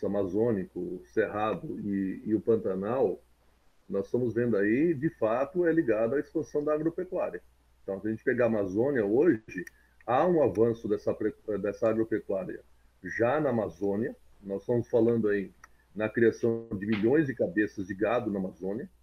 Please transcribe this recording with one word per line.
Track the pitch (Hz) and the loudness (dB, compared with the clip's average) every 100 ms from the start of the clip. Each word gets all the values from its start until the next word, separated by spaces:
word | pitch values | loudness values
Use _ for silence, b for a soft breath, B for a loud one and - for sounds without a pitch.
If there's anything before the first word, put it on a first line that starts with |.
amazônico, | 98 101 98 98 120 101 90 - 87 90 - | -4 -2 -2 0 0 0 -4 -8 -8 -10 -6
cerrado | - 101 104 107 95 156 95 | -2 -2 -2 -2 -4 -6 -8
e, | 104 98 95 101 110 | -4 -2 -4 -6 -2
e | 107 | -2
o | |
Pantanal, | 117 110 101 95 101 131 104 - _ _ _ _ _ _ - | 2 0 0 -4 -2 0 0 -2 _ _ _ _ _ _ -8
nós | 98 98 | -6 -2
estamos | 123 123 | -2 -2
vendo | 107 120 104 | 0 0 2
aí, | 101 120 170 | 2 2 2
de | 143 160 | 0 -4
fato, | - 110 120 139 180 170 | -2 0 0 -2 0 2
é | |
ligado | 160 139 107 113 139 | 2 2 2 2 0
à | |
expansão | - 165 143 151 | -2 -4 -4 -2
da | 147 | 0
agropecuária. | 151 160 170 180 175 - - - _ _ _ | 0 0 -4 -6 -4 -4 -6 -14 _ _ _
Então, | - 98 | -8 -6
se | 107 | -4
a | |
gente | 110 | -2
pegar | - 120 117 | 0 2 2
a | |
Amazônia | 110 95 98 131 135 | 2 0 0 2 2
hoje, | 101 117 175 113 - 95 87 b b b - | 2 4 4 2 -2 -12 -12 b b b -2
há | 127 175 | 2 4
um | 170 | 4
avanço | 120 95 117 113 104 | 4 4 2 2 -2
dessa | 104 - | -2 -2
pre-, | - 107 - - 101 | -2 -2 -4 -6 -4
dessa | 101 101 113 | -2 0 0
agropecuária | 110 110 104 - 95 90 - - _ _ _ | 0 0 -2 -2 -6 -6 -12 -16 _ _ _
já | 92 - 117 147 | -8 -2 0 2
na | 147 | 0
Amazônia. | 117 95 82 101 101 131 247 - - | 0 -2 -4 -2 -2 -4 -8 -20 -16
Nós | 98 98 | -8 -6
estamos | - 120 110 | -2 -2 2
falando | 120 113 117 107 | 2 4 4 2
aí | 101 95 - - b b 98 | 0 -2 -10 -20 b b -6
na | 110 | -2
criação | - 113 107 117 113 113 | 4 4 4 0 -2 -4
de | 101 101 | -6 -2
milhões | 104 110 151 139 | 0 2 2 2
de | |
cabeças | - 107 92 104 - 92 | 0 -2 0 -2 -2 -8
de | 95 | -4
gado | 107 120 107 | 0 0 -2
na | 98 | -4
Amazônia, | 92 - 92 107 185 _ | -4 -6 -6 -6 -8 _